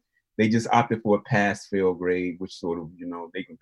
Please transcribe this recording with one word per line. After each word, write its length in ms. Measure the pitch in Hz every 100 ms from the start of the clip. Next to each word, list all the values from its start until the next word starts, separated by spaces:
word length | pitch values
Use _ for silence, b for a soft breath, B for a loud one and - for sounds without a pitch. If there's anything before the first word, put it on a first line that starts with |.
| _ _ _ -
they 100 | 110
just 180 | 113 113
opted 300 | 117 117 110
for 160 | 107 101
a 40 |
pass-fail 720 | - 107 101 95 - 98 92 87
grade, 400 | 90 90 90 85
which 160 | 92
sort 240 | - 87 85
of, 120 | 82 87
you 120 | 87
know, 240 | 87 85
they 80 | 92
can 140 | 92 80